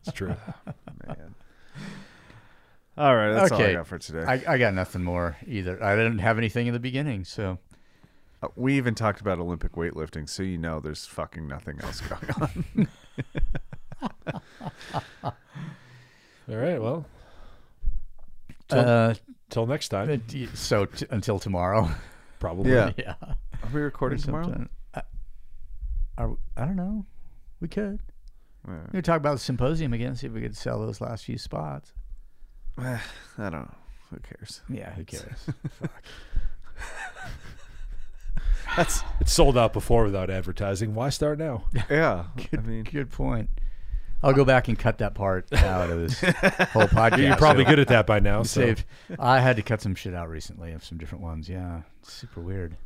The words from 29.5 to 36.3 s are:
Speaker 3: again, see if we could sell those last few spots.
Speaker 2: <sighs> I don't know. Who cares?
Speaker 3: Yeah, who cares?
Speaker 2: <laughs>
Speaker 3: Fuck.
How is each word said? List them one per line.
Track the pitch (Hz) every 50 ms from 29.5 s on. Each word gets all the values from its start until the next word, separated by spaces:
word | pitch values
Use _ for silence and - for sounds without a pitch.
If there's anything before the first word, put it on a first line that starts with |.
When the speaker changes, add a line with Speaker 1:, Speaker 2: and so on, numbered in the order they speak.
| 131 120 127 131 160 160 160 131
Speaker 3:
again, | 117 113 120 131 135
see | 120 139
if | 131
we | 113 113
could | 117 120 104
sell | - - 127 120 110
those | 110 110 107 -
last | 113 120 117 - -
few | - 113 120
spots. | - - - 147 151 151 - - - - - - - - - - - - - -
Speaker 2:
<sighs> | - - - - - - - 127
I | 123 127 123 110 - - - - - - - -
don't | 104 98
know. | 82 76 60 - - - - - - - - _
Who | - -
cares? | - - - - - - - - - -
Speaker 3:
Yeah, | 135 104 98 -
who | 92 90 90
cares? | - - - - - - - - - 123 -
Speaker 2:
<laughs> | - 143 - -
Speaker 3:
Fuck. | - 151 - - - - - - - -